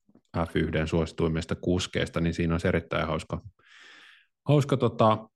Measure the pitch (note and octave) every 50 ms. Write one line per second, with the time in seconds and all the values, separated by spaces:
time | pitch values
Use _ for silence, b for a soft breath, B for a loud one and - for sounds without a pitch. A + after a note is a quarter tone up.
0 | _ _ _ _ _ _ - - E2+ - - D#2 D#2+ D#2+ D#2 D#2 D#2+ D#2+ - E2+
1 | E2 D#2+ - - F2 E2+ D#2+ D#2+ D#2 - E2+ - - F2+ F2+ F2+ F2+ - - E2+
2 | D#2+ D#2+ - E2 E2+ E2+ E2 - F2 E2 E2 E2+ F2 F#2 F2 E2+ - - - E2
3 | D#2+ D#2+ D#2 D#2+ - - F2 E2 - - - B B B B B B B B B
4 | B B B B B B B _ _ - C#3+ D3+ C3 - C#3+ A#2+ B2 A#2 - -
5 | A#2 A2 A2 - - - _